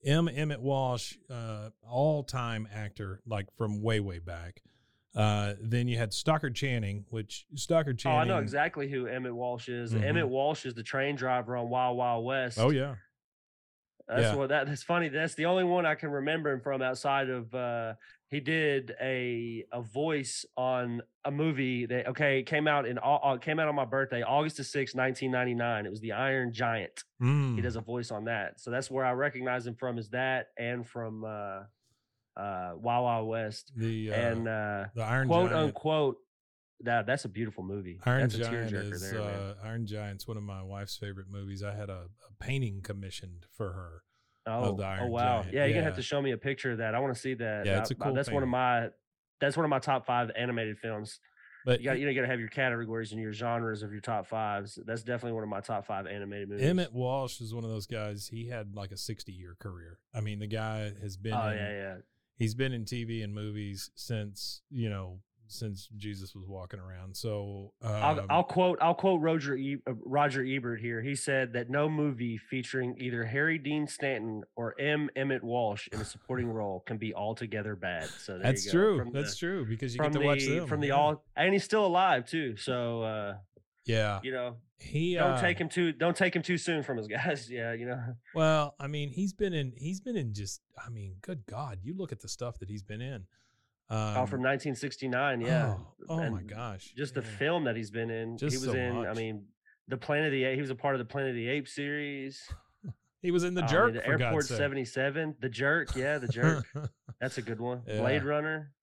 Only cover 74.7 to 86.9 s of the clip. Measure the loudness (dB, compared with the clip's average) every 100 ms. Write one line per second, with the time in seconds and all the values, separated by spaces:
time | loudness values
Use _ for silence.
74.7 | -2 0 2 0 0 0 0 0 0 0
75.7 | -2 -6 -8 -8 -10 -6 -2 0 -2 -2
76.7 | -4 -6 -6 -4 -4 -4 -4 -4 -4 -4
77.7 | -4 -4 -4 -6 -10 -10 -2 2 2 4
78.7 | 6 6 4 0 -2 -2 -2 -2 -2 -2
79.7 | -2 -4 0 2 4 4 4 4 0 0
80.7 | 0 4 6 6 4 _ 2 4 4 4
81.7 | 4 6 6 6 6 4 -2 -2 -4 -2
82.7 | 0 0 0 -2 -2 -4 -6 -12 -20 _
83.7 | _ 0 2 4 0 -4 -4 -4 -6 -18
84.7 | _ -6 0 2 4 4 4 4 2 0
85.7 | 2 2 4 2 4 4 2 2 0 2
86.7 | 0 0